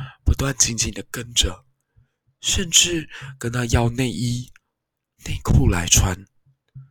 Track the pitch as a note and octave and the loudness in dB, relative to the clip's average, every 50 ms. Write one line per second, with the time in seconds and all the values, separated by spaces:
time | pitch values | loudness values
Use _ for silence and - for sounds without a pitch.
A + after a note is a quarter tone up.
0 | C#3 C3+ - _ _ - - - C3+ C#3 C3+ - - - A#2 A2 - A2+ G#2 G2+ | -16 -16 -16 _ _ 0 2 2 0 -2 0 0 0 0 0 -2 -4 -4 -4 -8
1 | F#2+ - - B2+ A#2 A#2 A#2+ - - G2 F2+ - _ _ _ _ _ _ _ _ | -10 -10 -10 -10 -10 -4 -2 0 0 0 -2 -6 _ _ _ _ _ _ _ _
2 | _ _ _ _ _ _ _ _ - - - - G3 E3 E3 - F3 F3 F3 D#3+ | _ _ _ _ _ _ _ _ -6 -4 -2 -2 -2 2 2 2 2 2 0 -4
3 | D3+ - - - - - - - - A#2+ A#2 B2 B2 A#2 B2 B2+ A#2 A#2 A#2 B2 | -6 -8 -12 -16 -16 -16 -14 -8 -6 -4 -2 -2 0 2 2 4 4 2 0 0
4 | C3 B2 F#2+ D#2+ B2 A#2+ A#2+ B2 B2 - - - _ _ _ _ _ _ _ _ | -2 -2 -2 -2 -2 -2 -2 -2 -6 -10 -16 -20 _ _ _ _ _ _ _ _
5 | _ _ _ _ - - F2+ - - - - - - - F#2+ F2 E2+ F2 - - | _ _ _ _ -8 -6 -6 -6 0 4 4 6 6 6 2 2 2 2 2 4
6 | - G2 F2+ F#2 G2 - _ _ _ _ _ _ _ _ _ C3+ C3+ C3+ | 4 2 0 -4 -8 -16 _ _ _ _ _ _ _ _ _ -20 -20 -20